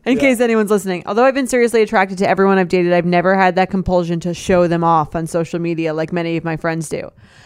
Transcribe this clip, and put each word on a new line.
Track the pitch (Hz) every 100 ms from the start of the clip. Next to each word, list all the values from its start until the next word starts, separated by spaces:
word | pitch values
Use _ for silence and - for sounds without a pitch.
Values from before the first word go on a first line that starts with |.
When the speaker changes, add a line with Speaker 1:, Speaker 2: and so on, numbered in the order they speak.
| -
Speaker 1:
In | 254
Speaker 2:
Yeah. |
Speaker 1:
case | 277 233
anyone's | 240 220 202
listening. | 208 190 180 -
Although | 208 262
I've |
been | 262 254
seriously | 254 240 226
attracted | 214 220 190 185
to | 196
everyone | 226 196 190
I've | 180
dated, | 185 175
I've | 175 175
never | 175 175 190
had | 185 180
that | 185
compulsion | 190 180 180 170 170
to | 175
show | 170 - 185 175
them | 170
off | 165 165 151 170
on | 160
social | 170 165 170
media | 170 160 160
like | 156 160
many | 175 165 165
of |
my | 165 156
friends | 170 165 156
do. | - - - - -